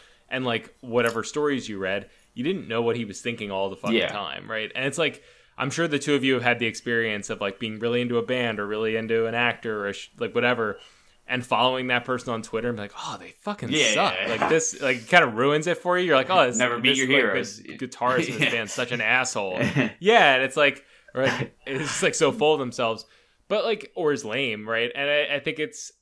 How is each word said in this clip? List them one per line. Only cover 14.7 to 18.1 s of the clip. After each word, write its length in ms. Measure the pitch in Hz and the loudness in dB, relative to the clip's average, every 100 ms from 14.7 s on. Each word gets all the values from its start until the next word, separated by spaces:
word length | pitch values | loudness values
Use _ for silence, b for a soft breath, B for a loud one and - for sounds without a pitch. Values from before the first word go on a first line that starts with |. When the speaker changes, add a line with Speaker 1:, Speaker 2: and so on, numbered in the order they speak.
| - | -2
Speaker 1:
like, 260 | 135 123 110 | -2 -2 4
kinda 200 | 175 139 | 4 4
ruins 400 | 110 135 151 165 | 2 2 2 0
it 100 | 170 | -2
for 220 | 180 180 | 0 0
you. 60 | 180 | 4
You're 100 | 135 | 2
like, 140 | 175 | 4
"Oh, 160 | 185 127 | 4 4
this, 100 | 117 | 4
Speaker 2:
Never 220 | 123 117 | 0 2
meet 120 | 127 | 2
Speaker 1:
this, 60 | 131 | 2
Speaker 2:
your 80 | 131 | 4
Speaker 1:
like, 100 | 139 | 4
Speaker 2:
heroes. 440 | 113 95 - - | 4 0 -4 -10
Speaker 1:
the 160 | - - | -16 -12
guitarist 520 | 127 - 123 | -12 -2 0